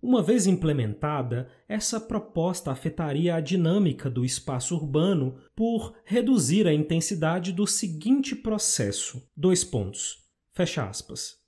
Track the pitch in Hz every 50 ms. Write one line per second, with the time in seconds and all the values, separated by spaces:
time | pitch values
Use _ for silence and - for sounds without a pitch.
0 | - 240 247 240 175 151 226 247 185 190 185 170 - 156 147 139 117 107 104 -
1 | - 151 151 147 123 123 120 120 127 - - _ _ _ 214 214 208 - - 220
2 | 220 - - 214 - - - 175 165 180 185 175 - 160 131 127 - 165 156 -
3 | 170 151 139 143 170 175 170 165 156 135 185 190 175 160 175 208 208 170 127 -
4 | - 135 120 120 123 127 - - - - 135 123 123 - 175 165 151 147 135 151
5 | 160 190 196 165 135 131 131 - - _ _ - 220 226 233 220 220 - - -
6 | _ - 196 247 226 214 269 226 147 123 156 202 214 175 151 151 151 151 170 165
7 | 165 - 202 165 156 156 165 185 170 185 190 170 208 202 - - - 190 160 151
8 | 160 214 262 285 269 - - - - 220 214 208 - - - - 117 101 101 -
9 | - - - 123 - _ _ - 147 185 185 175 - - - 120 101 95 98 -
10 | - - - _ _ _ _ _ _ _ _ - 185 170 - - 123 95 98 -
11 | - _ - - - - - _ _